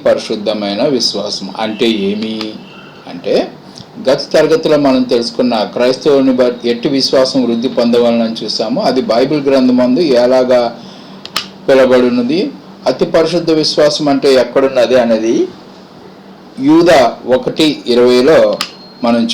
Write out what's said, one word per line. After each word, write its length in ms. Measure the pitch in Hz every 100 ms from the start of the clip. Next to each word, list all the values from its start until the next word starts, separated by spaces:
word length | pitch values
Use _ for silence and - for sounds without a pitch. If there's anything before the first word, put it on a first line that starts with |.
| 151
పరిశుద్ధమైన 760 | - - 107 104 107 101 101 147
విశ్వాసం 640 | 127 107 101 98 - 95 -
అంటే 320 | 110 101 117
ఏమి 640 | 104 98 107 110 110 110 110 - - - - -
అంటే, 380 | 90 101 170 359 - - - - - -
గత 120 | 143 -
తరగతిలో 440 | 165 151 156 160 147
మనం 260 | 139 131
తెలుసుకున్న 540 | 123 123 117 - 123 113
క్రైస్తవుని 760 | 98 123 127 127 151 139 135
బ-, 340 | 127 123 120 120
ఎట్టి 220 | 120 156
విశ్వాసం 560 | 135 - 131 131 139
వృద్ధి 240 | 117 117 127
పొందవాలని 760 | 127 117 120 120 117 113 113
చూసామో 380 | 110 - 110 151
అది 200 | 202 127
బైబిల్ 400 | 113 117 135 151
గ్రంథమందు 580 | 135 135 127 123 123 135
ఎలాగా 800 | 165 120 123 131 123 123 117 - - - - - - - - - -
పిలువబడినది, 840 | 135 127 127 123 123 120 170 269 - - - -
అతి 180 | 135
పరిశుద్ధ 460 | 170 165 165 175 165
విశ్వాసం 580 | 156 151 - 151 - 147
అంటే 260 | 135 139
ఎక్కడున్నది 640 | 131 123 139 135 127 117 127
అనేది 480 | 117 110 113 139 185 - - - - - - - - - - -
యూదా 520 | 135 160 175 151 117 - 117
ఒకటి 520 | 123 120 - 156 135 117
ఇరవైలో 720 | 117 123 123 135 135 107 95 - - - -
మనం 240 | 117 117 113